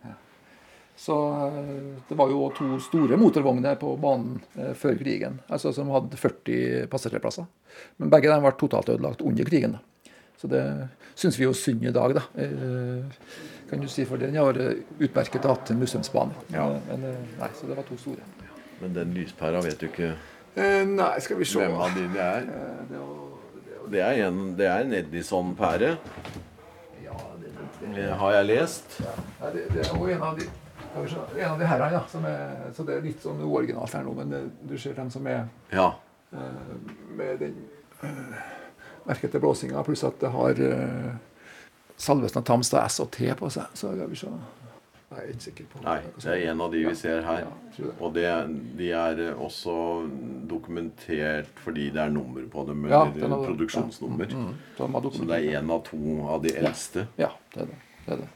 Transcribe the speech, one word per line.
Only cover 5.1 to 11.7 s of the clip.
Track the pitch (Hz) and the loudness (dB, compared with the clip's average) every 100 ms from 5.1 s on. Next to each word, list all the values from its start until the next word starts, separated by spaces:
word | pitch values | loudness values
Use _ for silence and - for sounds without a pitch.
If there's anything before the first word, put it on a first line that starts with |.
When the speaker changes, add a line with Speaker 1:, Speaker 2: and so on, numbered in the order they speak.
| 104 117 135 - | -2 -2 -8 -6
Speaker 1:
altså | 147 151 | -2 0
som | 135 143 | 0 2
hadde | 135 117 135 | 2 0 2
førti | 131 - - 120 123 123 123 | 0 0 -2 0 2 0 0
passasjerplasser. | 135 - - - - 175 _ _ - - _ | -4 -2 -2 -2 -4 -12 _ _ -20 -20 _
Men | 151 | 8
begge | 151 143 | 10 10
dem | 151 | 10
var | 139 | 8
totalt | 131 147 107 - | 6 2 4 4
ødelagt | 120 135 120 | 2 2 0
under | - 113 | 2 2
krigen, | 123 156 113 | 4 4 4
da. | 110 - _ - - - _ | 0 -10 _ -20 -20 -20 _
Så | 135 | 0
det | 92 139 143 131 - - | 2 2 -2 -6 -12 -20
synes | - 180 123 | 0 2 4
vi | |
jo | 131 | 4
synd | 127 - | 4 2